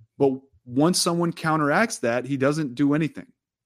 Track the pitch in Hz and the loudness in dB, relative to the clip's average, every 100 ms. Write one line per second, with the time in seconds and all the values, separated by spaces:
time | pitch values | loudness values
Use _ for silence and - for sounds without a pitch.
0 | _ - 139 131 - _ 123 123 156 185 | _ 0 0 0 -8 _ -6 0 2 2
1 | 180 170 170 160 160 156 143 160 233 - | 0 0 -2 -2 -2 0 2 2 0 -2
2 | 120 120 131 139 131 151 147 120 143 147 | -2 -2 -2 0 0 0 -4 0 0 0
3 | 156 - - _ _ _ | -2 -6 -20 _ _ _